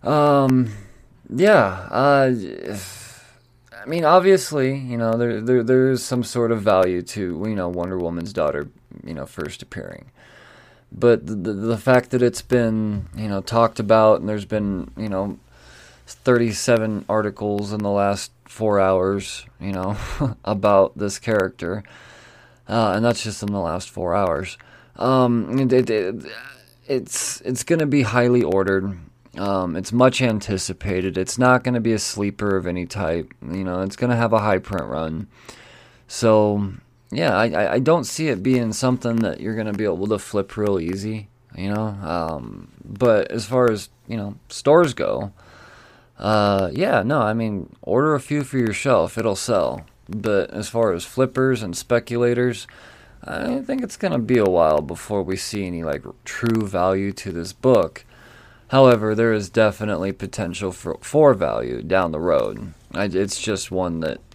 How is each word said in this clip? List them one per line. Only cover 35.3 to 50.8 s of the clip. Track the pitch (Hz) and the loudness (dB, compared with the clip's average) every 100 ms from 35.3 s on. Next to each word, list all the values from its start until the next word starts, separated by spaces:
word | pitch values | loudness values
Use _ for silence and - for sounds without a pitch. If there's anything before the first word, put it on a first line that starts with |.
| _ - - - - - _ _ | _ -20 -20 -20 -20 -20 _ _
So, | - 117 110 107 101 101 92 _ _ _ | 0 4 6 4 2 -2 -8 _ _ _
yeah, | 120 160 98 | -2 0 2
I, | 113 | 2
I, | 78 104 117 | 2 0 2
I | |
don't | 135 165 | 2 2
see | 117 - 156 | 0 -4 -2
it | 107 | 0
being | 107 127 117 | 2 2 0
something | 110 131 127 120 117 | 0 0 0 0 0
that | 107 - | 0 -2
you're | 101 110 | -6 -6
gonna | 107 | -4
be | 101 107 | -2 -2
able | 87 101 | 0 -2
to | 104 | -2
flip | - 107 98 - | -2 -4 -4 -2
real | 104 98 | 0 0
easy, | 82 95 107 110 101 _ _ - | -2 -6 -6 -8 -12 _ _ -8
you | 98 | -4
know? | 104 110 | -2 -4
Um, | 98 87 85 82 78 58 50 50 - | -6 -6 -4 -4 -6 -10 -14 -18 -20
but | - 101 123 107 - | -16 0 4 4 2
as | 113 101 | -4 -2
far | 127 123 | 2 2
as, | 107 - _ - | 2 -6 _ -10
you | 110 | -8
know, | 101 - _ | -8 -12 _
stores | - - 160 165 | -4 4 6 4
go, | - - 57 101 - - - - - - _ _ _ | 0 -4 -2 -6 -12 -20 -20 -20 -20 -20 _ _ _
uh, | 104 107 101 98 92 | 0 2 2 2 0
yeah, | - 185 123 | -2 0 0
no, | 104 147 | 0 0
I | 107 | 0
mean, | 113 113 101 - - | 0 -2 -4 -8 -14
order | - 113 151 | -2 2 2
a | 147 | 0
few | - 147 | 0 -4
for | 135 135 | -2 -2
yourself. | 113 101 139 110 85 - | -2 0 2 2 2 0
It'll | 110 98 | -2 -2
sell. | - 104 67 67 78 _ - | 0 0 0 -4 -12 _ -12
But | 104 110 101 - | -6 0 0 0
as | - 107 | -6 -6
far | 117 | 0